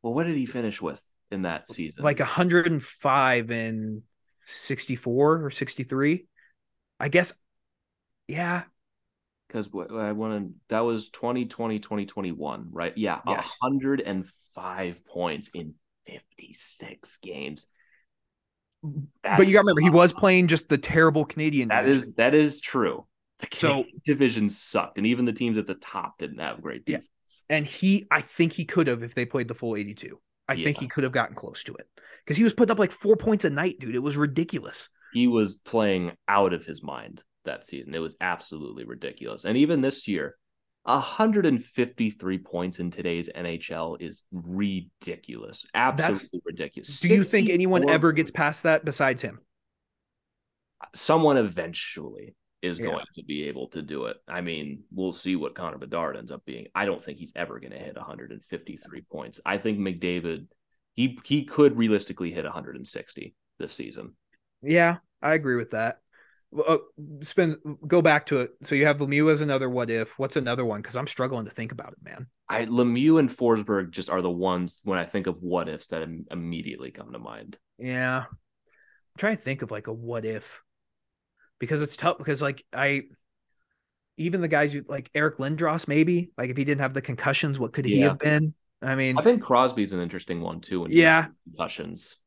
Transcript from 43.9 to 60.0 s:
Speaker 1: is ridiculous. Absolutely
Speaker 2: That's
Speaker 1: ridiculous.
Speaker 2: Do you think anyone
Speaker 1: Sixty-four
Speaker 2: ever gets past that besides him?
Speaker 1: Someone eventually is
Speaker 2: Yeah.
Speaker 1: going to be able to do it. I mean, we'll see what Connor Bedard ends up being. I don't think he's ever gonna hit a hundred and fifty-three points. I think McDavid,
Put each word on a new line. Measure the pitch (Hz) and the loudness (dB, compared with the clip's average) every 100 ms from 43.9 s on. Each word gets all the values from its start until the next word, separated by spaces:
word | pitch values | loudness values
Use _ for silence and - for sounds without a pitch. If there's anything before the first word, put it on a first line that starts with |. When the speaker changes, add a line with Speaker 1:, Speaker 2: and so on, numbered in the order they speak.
| - | -8
Speaker 1:
is | 80 - _ | -12 -14 _
ridiculous. | 90 85 92 101 95 90 _ - - - 58 53 - - | -14 -8 -4 -2 -4 -8 _ -12 -12 -12 -14 -14 -16 -6
Absolutely | - 127 139 160 98 - 90 | 0 2 2 0 0 -4 -8
Speaker 2:
That's | - | -10
Speaker 1:
ridiculous. | - 73 - - 143 | -8 -10 -10 -12 -2
Speaker 2:
Do | 175 | 6
you | 190 | 6
think | 185 214 214 | 6 4 4
anyone | 175 185 185 | 4 4 4
Speaker 1:
Sixty-four | 143 | 4
Speaker 2:
ever | 156 165 | 6 4
gets | 156 156 | 4 0
past | - 151 151 | 0 0 2
that | 165 156 | 2 2
besides | 151 131 135 127 | 2 0 2 0
him? | 117 - _ _ _ _ _ _ _ _ _ _ _ _ _ _ - - | -6 -10 _ _ _ _ _ _ _ _ _ _ _ _ _ _ -16 -8
Speaker 1:
Someone | - 160 151 135 | 2 4 6 4
eventually | 107 85 85 85 - - 73 52 50 _ _ _ | 2 -2 -8 -8 -10 -10 -14 -16 -20 _ _ _
is | 90 85 | -8 -6
Speaker 2:
Yeah. | 85 | -6
Speaker 1:
going | 82 73 - | -6 -10 -18
to | |
be | - 73 | -10 -8
able | 73 65 64 | -6 -8 -10
to | 82 | -12
do | 71 73 58 | -10 -8 -8
it. | - - | -10 -10
I | 87 | -8
mean, | 87 80 73 71 - | -8 -8 -10 -12 -14
we'll | 92 92 | -6 -6
see | 85 92 90 | -4 -4 -4
what | 71 - | -4 -8
Connor | 85 71 | -10 -10
Bedard | 65 85 80 - | -8 -6 -4 -8
ends | 58 | -12
up | 67 | -16
being. | - 62 - | -14 -16 -6
I | - 101 | -2 0
don't | 87 | -2
think | - 71 | -8 -14
he's | 80 - | -14 -8
ever | 85 - | -8 -8
gonna | 64 50 | -14 -16
hit | - - | -16 -14
a | |
hundred | - - - | -16 -16 -16
and | 55 | -18
fifty-three | _ 87 - - - 71 | _ -14 -12 -18 -18 -20
points. | 69 76 60 - - | -14 -14 -14 -10 -4
I | 98 | -2
think | 110 101 | -2 -2
McDavid, | 95 87 | -2 -2